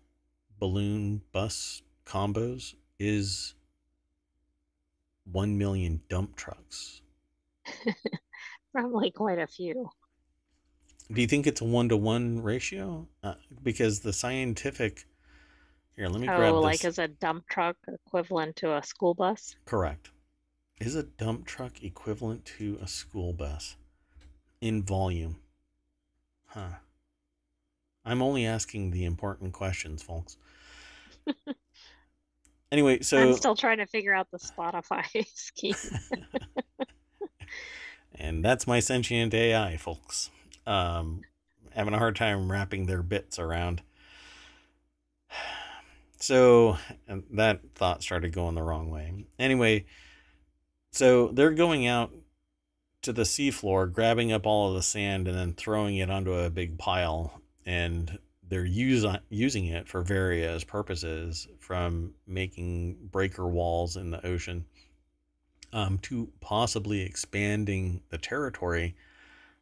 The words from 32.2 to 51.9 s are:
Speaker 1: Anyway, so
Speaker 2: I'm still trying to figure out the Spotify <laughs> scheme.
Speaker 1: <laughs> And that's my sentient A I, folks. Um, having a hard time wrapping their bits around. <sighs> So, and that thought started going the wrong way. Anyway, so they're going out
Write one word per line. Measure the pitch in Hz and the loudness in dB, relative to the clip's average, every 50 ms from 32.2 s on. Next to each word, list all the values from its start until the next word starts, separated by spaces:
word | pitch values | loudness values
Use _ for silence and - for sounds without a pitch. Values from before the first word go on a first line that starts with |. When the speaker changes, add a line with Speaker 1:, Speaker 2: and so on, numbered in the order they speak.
| _ _ _ _ _ _ _ _ _ _ | _ _ _ _ _ _ _ _ _ _
Speaker 1:
Anyway, | 139 151 143 135 127 120 | 4 6 8 8 6 4
so | - - 147 135 | 4 4 6 8
Speaker 2:
I'm | 131 127 185 | 8 8 8
still | - - 254 214 | 6 4 2 2
trying | - - 226 226 220 | 2 2 2 2 0
to | 202 - | 0 -2
figure | - 220 196 202 196 | -4 -2 0 2 2
out | 190 190 - | 2 0 -2
the | 180 180 | -6 -12
Spotify | - - - - 170 170 180 170 - - 185 170 165 - - - - - | -14 -14 -10 -8 -6 -4 -4 -6 -6 -4 -4 -4 -4 -4 -4 -4 -4 -4
<laughs> | - | -8
scheme. | - - - - - - 190 202 | -14 -16 -14 -10 -6 -6 -4 -4
Speaker 1:
<laughs> | - - - - - - - 262 - - - - 262 - - - 262 - _ _ - 262 - _ _ _ _ _ - 415 - _ _ - - - - - - - - - - - - _ _ - | -6 -8 -8 -8 -10 -8 -6 -8 -8 -8 -8 -10 -10 -10 -8 -8 -8 -10 _ _ -10 -10 -10 _ _ _ _ _ -14 -14 -14 _ _ -18 -16 -16 -14 -14 -16 -16 -16 -16 -18 -18 -20 _ _ -14
And | - - 80 80 80 85 | -10 -6 -4 -2 0 2
that's | 113 131 120 - 123 | 2 2 2 2 2
my | 120 120 | 2 2
sentient | - - 131 127 113 - 120 117 117 110 113 | 2 2 0 0 0 0 0 0 2 2 2
A | 113 117 117 113 | 4 4 4 4
I, | 110 107 92 82 - | 4 2 0 -4 -6
folks. | - 87 80 - - - - - - - - - - - - - _ 117 | -8 -8 -10 -10 -10 -10 -8 -8 -8 -8 -12 -18 -20 -20 -20 -10 _ 0
Um, | 101 95 87 85 85 85 82 80 82 98 - - _ _ _ _ _ _ - - | 0 2 2 0 0 -2 -4 -4 -6 -8 -10 -14 _ _ _ _ _ _ -20 -8
having | - 110 101 104 104 | -4 -4 -2 0 2
a | 110 | 2
hard | 117 113 101 | 2 2 2
time | - 117 107 101 98 95 92 | 2 2 2 2 0 0 0
wrapping | 95 101 98 92 104 95 92 | 0 -2 -2 -2 -4 -4 -2
their | 90 95 90 87 | -2 -2 -2 -2
bits | 87 104 - - - - - | -2 -2 -4 -4 -6 -8 -6
around. | 85 80 82 85 87 90 87 85 - _ _ _ - - - - - - - - - - - - _ _ _ _ _ _ _ _ _ _ _ _ _ _ | -4 -4 -2 -2 -2 -2 -4 -6 -8 _ _ _ -20 -20 -20 -20 -20 -20 -20 -20 -20 -20 -20 -20 _ _ _ _ _ _ _ _ _ _ _ _ _ _
<sighs> | - - - - - - - - - - - - - - - _ _ - | -12 -10 -10 -10 -10 -12 -14 -16 -18 -20 -20 -20 -20 -20 -20 _ _ -8
So, | - - 135 127 127 123 120 117 117 110 95 - - - - - - - | 0 4 8 10 12 12 12 12 10 8 6 2 -4 -10 -16 -18 -12 -10
and | 98 95 - - | -10 -8 -8 -4
that | - 104 110 110 101 92 - - - | 0 4 4 4 4 2 -2 -10 -4
thought | - 95 90 85 - - | 0 0 0 0 0 -4
started | - 92 87 85 85 82 | -4 -2 -2 -2 -2 -2
going | 87 87 85 85 | -2 -2 -2 -2
the | 82 | -2
wrong | 80 82 80 78 80 80 | -2 -2 -2 -4 -4 -6
way. | 78 78 78 82 92 98 101 - _ - | -6 -8 -8 -8 -10 -10 -12 -12 _ -2
Anyway, | 127 135 131 127 117 110 107 104 - - - - - - - - _ _ _ _ _ _ _ _ _ _ _ _ _ _ | 0 2 4 4 4 4 4 2 0 -4 -12 -20 -20 -20 -20 -20 _ _ _ _ _ _ _ _ _ _ _ _ _ _
so | - - 135 127 123 123 120 - | 0 6 8 10 10 10 8 6
they're | 117 135 147 160 | 6 6 6 8
going | 156 156 170 170 160 139 123 | 8 6 6 6 6 4 4
out | 123 | 4